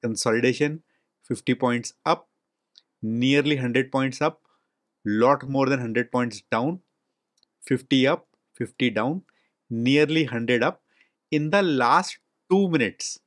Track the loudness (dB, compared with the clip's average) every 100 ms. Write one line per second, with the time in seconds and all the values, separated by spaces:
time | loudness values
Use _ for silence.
0 | -6 -2 0 2 0 0 -2 -4 _ _
1 | _ _ _ -6 -2 -2 0 -2 -6 _
2 | -2 -2 _ _ _ _ _ _ _ _
3 | -6 -2 2 2 2 -2 -2 -4 -4 -2
4 | -4 -2 -4 -4 _ _ _ _ _ _
5 | -4 2 4 4 0 0 0 0 -2 -4
6 | -2 -2 -4 -6 _ -2 -2 -6 _ _
7 | _ _ _ _ _ _ -4 -4 0 2
8 | 4 0 _ _ _ _ -10 _ -2 0
9 | -2 -4 -10 _ _ _ _ -4 2 2
10 | 4 2 -2 -4 0 2 2 -2 _ _
11 | _ _ _ -4 0 0 2 2 4 2
12 | 0 -12 _ _ _ 0 2 0 -2 -4
13 | -12 -12